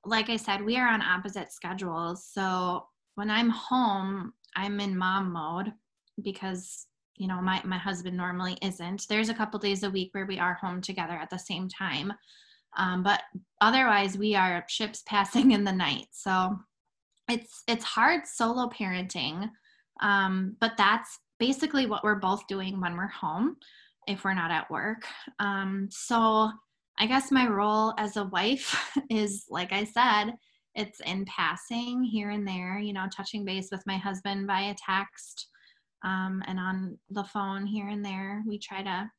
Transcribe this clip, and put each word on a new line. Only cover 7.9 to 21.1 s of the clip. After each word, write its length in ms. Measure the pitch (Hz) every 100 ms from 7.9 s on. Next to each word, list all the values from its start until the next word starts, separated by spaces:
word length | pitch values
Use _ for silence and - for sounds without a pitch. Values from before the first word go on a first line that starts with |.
| 185 180 180
normally 420 | 180 180 180 185
isn't. 440 | 190 185 175 196 -
There's 200 | 214 220
a 60 |
couple 260 | 226 214 214
days 240 | 208 196
a 60 | 202
week 180 | 190 185
where 140 | 196 190
we 140 | 185
are 140 | 175
home 260 | 175 190 180
together 340 | 185 185 165
at 160 | 170 160
the 80 | 180
same 300 | - 185 185
time. 440 | - 190 147 180 208 _ - _ _ _ -
Um, 280 | 185 185
but 180 | 185 - - - _ _
otherwise, 580 | 208 262 254 202 196 196
we 160 | 214
are 300 | 202 185 175 -
ships 340 | - 220 226
<laughs> 20 | -
passing 460 | 208 196 240 269
in 100 | 214
the 100 | 202
night. 340 | 185 160 143 -
So 480 | - 202 185 185 208 - _ _ _ _ _ -
it's, 340 | 233 - - -
it's 160 | 226
hard 420 | - - 254 339 294
solo 420 | - 226 247 240
parenting, 840 | - 196 180 185 180 135 160 214 - _ _ _ -
um, 560 | 202 202 190 190 190 220
but 120 | 226 220
that's 440 | 202 233 -